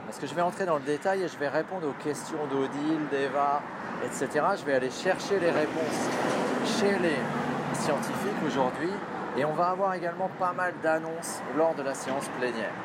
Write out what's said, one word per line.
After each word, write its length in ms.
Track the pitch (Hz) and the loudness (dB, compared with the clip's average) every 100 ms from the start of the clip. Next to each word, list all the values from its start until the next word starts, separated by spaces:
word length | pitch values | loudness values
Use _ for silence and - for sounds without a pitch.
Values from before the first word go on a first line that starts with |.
Parce 160 | - - | -12 -8
que 60 | 143 | -4
je 80 | |
vais 80 | 151 | 0
entrer 240 | 175 175 190 | 0 0 0
dans 80 | |
le 80 | 151 | 2
détail 400 | 135 147 190 196 | 2 0 2 0
et 60 | 170 | 0
je 100 | - | -2
vais 100 | 143 | 0
répondre 400 | 139 156 190 151 | 0 -2 -2 -4
aux 140 | 127 | -2
questions 440 | 151 139 - 156 147 | -4 -4 -4 -4 0
d'Odile, 580 | 135 135 139 151 160 147 | 0 0 0 0 2 2
d'Eva, 520 | 139 139 139 143 147 - - - - | 0 2 2 2 2 -2 -8 -8 -4
et 40 | 123 | -4
cetera. 460 | - 131 147 160 202 | -2 0 2 2 2
Je 80 | |
vais 100 | 143 | 2
aller 160 | 131 127 | 2 2
chercher 500 | - 185 180 - 196 | 0 0 2 2 2
les 100 | 170 | 4
réponses 600 | 147 151 160 156 - - - - - - - - | 4 2 0 -2 0 0 0 0 0 0 0 0
chez 320 | - 202 196 | 2 4 4
les 180 | 175 143 113 - - - - | 2 2 0 -2 -2 -2 -2
scientifiques 720 | - 165 139 - 123 - - 151 | -2 0 0 0 -2 -2 0 0
aujourd'hui 440 | 135 127 123 165 202 - - - 120 | 2 0 0 -2 -2 -6 -6 -4 0
et 60 | 147 | 0
on 80 | |
va 160 | 156 175 | 2 2
avoir 240 | 185 196 | 2 0
également 340 | 185 170 175 190 - | 0 -2 -2 -4 0
pas 140 | 185 | 0
mal 220 | 180 180 160 | 2 -2 0
d'annonces 580 | 160 160 160 165 - - - 139 | 2 2 0 -6 -6 -8 -4 2
lors 180 | 165 | 4
de 80 | 156 | 2
la 120 | 135 | -2
séance 340 | 131 135 135 - - | -4 -2 -4 -4 -2
plénière. 360 | 123 113 98 - | -2 -2 -4 -6